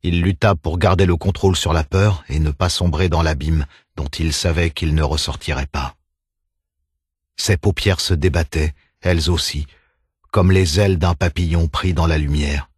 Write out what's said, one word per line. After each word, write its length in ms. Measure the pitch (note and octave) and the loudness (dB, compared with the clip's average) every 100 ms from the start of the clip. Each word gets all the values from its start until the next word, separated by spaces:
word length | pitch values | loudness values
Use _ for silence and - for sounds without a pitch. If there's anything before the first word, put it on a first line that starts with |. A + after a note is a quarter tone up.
| F2+ | 0
Il 140 | E2+ | 0
lutta 320 | F2 F#2+ G#2+ | 0 2 2
pour 240 | G2 E2 E2+ | 2 -2 0
garder 300 | G2 F2+ F#2+ | 2 4 4
le 80 | E2+ | 2
contrôle 400 | F#2+ F2+ G2 F2 | 0 0 0 0
sur 180 | - | 0
la 100 | E2 | 0
peur 400 | D2 F#2+ G#2 F2+ - | 0 2 2 0 -4
et 80 | C#2+ | -2
ne 140 | D#2 | -2
pas 180 | D2 F2+ | 0 -2
sombrer 400 | - F2+ D2+ F2+ | 0 0 0 0
dans 140 | D#2+ | 2
l'abîme 420 | E2+ D2+ D2 D#2+ C#2+ - _ - | 0 -2 -2 -2 -2 -10 _ -10
dont 100 | D2 | -8
il 280 | - E2 | -4 -4
savait 360 | D2 F2+ D#2+ E2+ | -2 -2 0 -2
qu'il 240 | - E2 | -2 0
ne 80 | D#2 | 0
ressortirait 640 | D2 D#2+ - C#2+ - C#2 C#2 | 0 -2 -4 -8 -6 -6 -6
pas. 300 | - - - _ _ _ _ _ _ _ _ _ _ _ _ _ - | -6 -8 -12 _ _ _ _ _ _ _ _ _ _ _ _ _ -8
Ses 200 | - G2 | -2 0
paupières 420 | G#2 F2 G#2 F#2 | 0 0 -2 -2
se 140 | - | 0
débattaient, 600 | F2 F2+ E2+ E2+ D#2+ D#2 - _ _ | 0 2 0 -2 -2 -2 -4 _ _
elles 300 | F2+ E2+ D#2+ | 0 0 0
aussi, 340 | E2+ - D2 D2 _ _ _ _ _ _ | -2 -2 -6 -8 _ _ _ _ _ _
comme 220 | - F#2 | 2 4
les 280 | F#2+ F#2 D#2 | 4 2 2
ailes 200 | G2+ F#2 | 2 2
d'un 160 | F2 E2+ | 0 0
papillon 520 | F2+ - E2+ E2+ E2 | -2 0 0 0 0
pris 280 | - F#2 E2 | -2 -2 0
dans 100 | E2 | 0
la 140 | D#2 | 0
lumière. 500 | D2 D2 D2 D2 - | 0 -2 -2 -4 -8